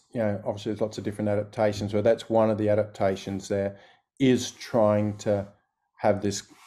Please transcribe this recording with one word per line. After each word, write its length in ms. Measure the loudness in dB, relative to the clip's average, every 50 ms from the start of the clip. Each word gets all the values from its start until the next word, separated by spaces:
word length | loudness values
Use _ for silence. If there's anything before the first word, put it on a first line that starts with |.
| _ _ -4
you 80 | -2
know, 200 | -2 -2 -2 -4 -4
obviously 260 | -6 -6 -6 -6 -6
there's 100 | -4 -4
lots 160 | -4 -4 -4
of 60 | -6 -8
different 260 | -6 -4 -2 -2 0
adaptations, 640 | 0 -2 -2 -4 -2 0 0 0 0 -2 -6 -2
but 140 | -2 2 4
that's 240 | 2 2 2 0 0
one 200 | 2 4 4 4
of 80 | 2
the 120 | 0 2 2
adaptations 800 | 2 2 0 -2 -4 -2 0 0 0 -2 -6 -8 -8 -8 -4 -4
there, 280 | -2 -2 -2 -4 -6 -10 -20 -20 _ _ _ _ _
is 340 | 0 2 4 4 2 0 -6
trying 680 | -10 -14 -10 -2 2 4 4 4 4 2 2 -2 -4
to 280 | -4 -2 -2 -2 -2 -2 -8 _ _ _ _ _ _ _ _ _
have 240 | 0 0 2 2 2
this, 220 | -2 -4 -4 -6 -10 _ -20 _ -20